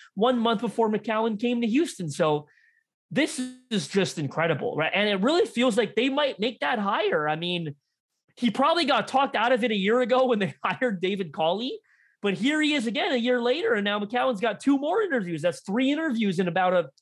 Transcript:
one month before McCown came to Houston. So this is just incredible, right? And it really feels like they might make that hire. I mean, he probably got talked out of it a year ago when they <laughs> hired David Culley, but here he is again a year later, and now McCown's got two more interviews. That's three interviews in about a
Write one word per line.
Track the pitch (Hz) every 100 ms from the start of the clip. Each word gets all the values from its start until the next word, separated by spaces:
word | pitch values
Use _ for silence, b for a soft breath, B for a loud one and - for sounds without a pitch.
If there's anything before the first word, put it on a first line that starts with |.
| B
one | - 240 247
month | 226 220
before | 233 220 220
McCown | 214 226 220 226 214
came | 240 240
to | 233
Houston. | 247 330 - 165
So | 143 160 151 147 b b b b _ -
this | 180 311 - 254 254 -
is | 208 143
just | 196 170 -
incredible, | 139 - 165 147 120 147
right? | 156
And | 190 208
it | 202
really | 220 339 440
feels | 233 254 214
like | 214 220
they | 269
might | 269 285 208
make | 220 226
that | 285 240
hire. | 196 247 415 170 151
I |
mean, | 156 175 180 156 143 _ _ _ _ _ -
he | 240
probably | 220 277 339
got | 285 247 -
talked | 269 277 240
out | 233
of | 254
it | 240
a | 214
year | 190 240
ago | 247 254 262
when | 226
they | 185 -
<laughs> |
hired | 190 180 254 190
David | 185 202 175
Culley, | - 160 196 254 440 b b b b
but | 202
here | 175 240 302
he | 302
is | 294 226
again | 226 381
a | 262
year | 240 247
later, | 240 285 453
and | 214
now | 202 208
McCown's | 208 247 262 214
got | 226 208
two | - 277
more | 294 381
interviews. | 403 262 180 165
That's | 170 165
three | - 220 262
interviews | 294 320 226 208 170
in | 180
about | 175 185
a | 180 165 -